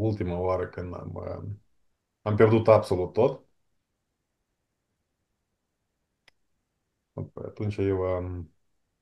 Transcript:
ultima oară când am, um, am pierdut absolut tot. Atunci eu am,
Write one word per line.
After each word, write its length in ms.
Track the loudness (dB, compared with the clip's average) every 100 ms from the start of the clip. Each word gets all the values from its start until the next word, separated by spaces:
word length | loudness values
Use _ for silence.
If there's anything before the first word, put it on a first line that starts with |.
ultima 360 | -2 -2 -4 -2
oară 280 | -2 -2 -4
când 260 | -8 -10
am, 180 | -10 -12
um, 480 | -10 -10 -10 -10 -12 _ _ _ _ _ _
am 140 | 0 6
pierdut 320 | 6 6 6
absolut 460 | 6 4 -2 -2
tot. 320 | 2 0 0 -16 _ _ _ _ _ _ _ _ _ _ _ _ _ _ _ _ _ _ _ _ _ _ _ _ _ _ _ _ _ _ _ _ _ _ _ _ -14 -14
Atunci 440 | -12 -14 -8 -6 -2
eu 240 | -2 0 -2
am, 460 | -4 -6 -10 -12 _ _ _ _ _